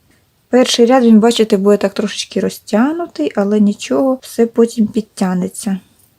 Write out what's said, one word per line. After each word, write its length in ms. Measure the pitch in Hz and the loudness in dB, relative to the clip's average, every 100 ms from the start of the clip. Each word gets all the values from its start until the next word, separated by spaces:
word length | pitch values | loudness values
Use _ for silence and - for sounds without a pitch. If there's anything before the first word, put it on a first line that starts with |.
| _ _ _ _ _ | _ _ _ _ _
Перший 360 | 247 247 - 233 | 0 0 2 2
ряд, 180 | 262 | 4
він, 160 | 233 220 | 6 6
бачите, 380 | 226 233 220 196 | 4 2 0 0
буде 200 | 202 202 | 2 0
так 160 | 196 | 0
трошечки 460 | - 208 - - 196 | -4 -6 -8 -8 -6
розтягнутий, 920 | 190 - - 208 269 330 339 - 302 - | -6 -8 -4 -2 0 -2 -8 -6 -6 -2
але 240 | 202 214 | -2 2
нічого, 600 | 202 208 - 262 269 262 | 0 0 -4 -2 -2 -2
все 240 | - - 233 | -8 -4 -2
потім 420 | 233 233 233 214 | 2 0 0 -2
підтягнеться. 920 | 226 214 - 185 185 185 - 202 190 - _ _ | -2 -8 -6 -4 -2 -4 -8 -8 -8 -10 _ _